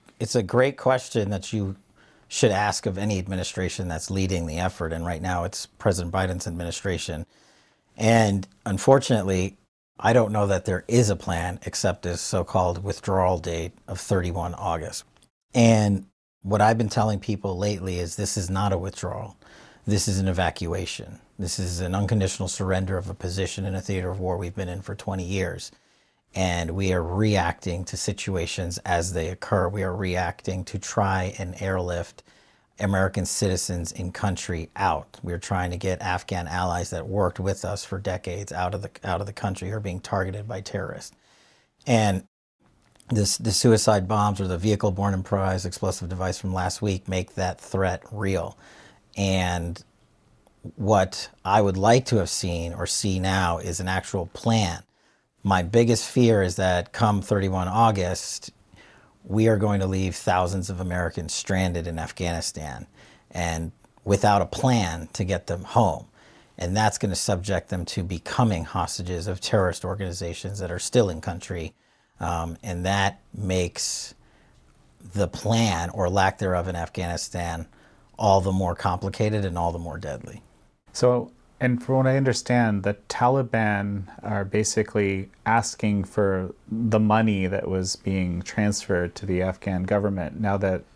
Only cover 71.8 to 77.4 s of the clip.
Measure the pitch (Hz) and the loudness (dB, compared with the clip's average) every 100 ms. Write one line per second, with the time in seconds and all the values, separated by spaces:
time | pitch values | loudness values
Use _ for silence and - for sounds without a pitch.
71.8 | _ _ _ _ 85 85 82 82 - 87 | _ _ _ _ -4 -2 -4 -8 -8 -4
72.8 | 90 98 98 - _ - 101 92 87 - | 0 2 2 -2 _ -6 -2 0 0 -2
73.8 | - - - - _ _ _ _ _ _ | -6 -6 -10 -16 _ _ _ _ _ _
74.8 | _ _ 98 95 92 - 104 113 113 85 | _ _ -8 -2 -2 -2 0 2 2 2
75.8 | 87 98 90 95 95 - 95 90 90 85 | -2 -2 0 4 4 2 0 0 -2 -4
76.8 | 82 - 87 85 - 90 | -6 -6 -6 -6 -6 -6